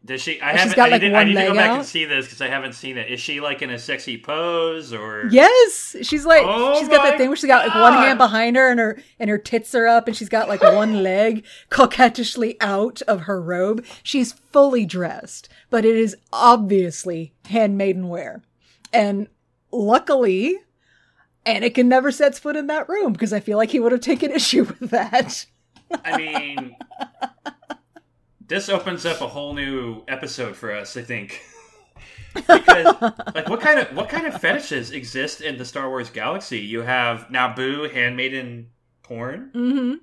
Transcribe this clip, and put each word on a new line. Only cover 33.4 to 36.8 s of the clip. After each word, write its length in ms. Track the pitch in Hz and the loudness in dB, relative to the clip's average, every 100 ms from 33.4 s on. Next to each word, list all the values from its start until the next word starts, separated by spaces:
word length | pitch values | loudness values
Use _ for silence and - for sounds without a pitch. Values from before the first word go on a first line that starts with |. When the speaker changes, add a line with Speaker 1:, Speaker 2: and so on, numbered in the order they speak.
| 156 | -6
Speaker 1:
what 140 | 226 | -2
kind 160 | 302 294 | 2 2
of, 160 | - 135 | 0 -8
what 140 | - | -8
kind 160 | 311 320 | -6 -8
of 120 | - | -4
fetishes 520 | 165 294 - 139 117 | -2 -2 -4 -8 -8
exist 500 | 143 120 131 143 - | -14 -12 -8 -8 -8
in 160 | 151 131 | -12 -10
the 80 | |
Star 240 | 123 143 135 | -12 -10 -8
Wars 220 | 131 117 | -8 -10
galaxy? 480 | 110 113 190 - 113 | -8 -8 -8 -8 -10
You 240 | 104 113 | -8 -8